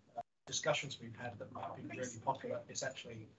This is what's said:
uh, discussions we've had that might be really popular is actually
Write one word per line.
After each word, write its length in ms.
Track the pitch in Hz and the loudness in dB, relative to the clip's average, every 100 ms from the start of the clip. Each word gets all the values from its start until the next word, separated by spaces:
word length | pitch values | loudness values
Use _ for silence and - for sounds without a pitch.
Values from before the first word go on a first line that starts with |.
| - - | -8 -6
uh, 40 | - _ - | -6 _ -2
discussions 520 | 123 156 147 143 - | 4 6 6 4 -4
we've 160 | 117 113 | -6 -4
had 220 | 120 - | -4 -2
that 120 | 127 | -6
might 220 | - - - | -4 -4 -2
be 80 | - 127 | -4 0
really 220 | 127 117 135 | -2 2 2
popular 340 | 135 120 - - | 2 2 -2 -2
is 120 | - | -2
actually 440 | 135 - 123 113 101 | -2 -2 -6 -8 -10